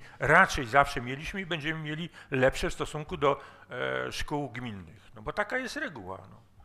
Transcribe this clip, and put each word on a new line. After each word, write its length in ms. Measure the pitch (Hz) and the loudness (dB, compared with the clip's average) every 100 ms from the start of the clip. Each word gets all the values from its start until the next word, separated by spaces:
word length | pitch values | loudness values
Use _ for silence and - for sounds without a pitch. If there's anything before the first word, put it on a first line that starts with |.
| - - | -8 -4
raczej 480 | 131 165 190 - 120 | 6 8 8 4 4
zawsze 340 | 139 139 143 | 6 6 2
mieliśmy 400 | 120 135 160 196 | -6 -6 -6 -8
i 40 | 175 | -6
będziemy 340 | 165 151 160 | -4 -4 -4
mieli 300 | 151 156 175 - - | -6 -6 -8 -10 -4
lepsze 380 | 131 131 - 170 | 2 4 2 -4
w 40 | |
stosunku 440 | - 135 151 147 165 | -4 -6 -6 -8 2
do, 240 | 143 139 - - - | 2 2 -4 -20 -12
e, 420 | 127 131 131 127 | -6 -2 -2 -4
szkół 380 | - - 151 135 | -4 -4 -4 -4
gminnych. 640 | 117 123 98 82 - - 110 | -8 -8 -10 -14 -20 -20 -14
No 60 | |
bo 120 | 113 | -8
taka 240 | 208 202 254 | -4 -2 -2
jest 180 | 247 294 | -4 -6
reguła. 420 | 285 131 92 95 - | -8 -8 -10 -12 -14
No. 120 | - - - | -20 -20 -20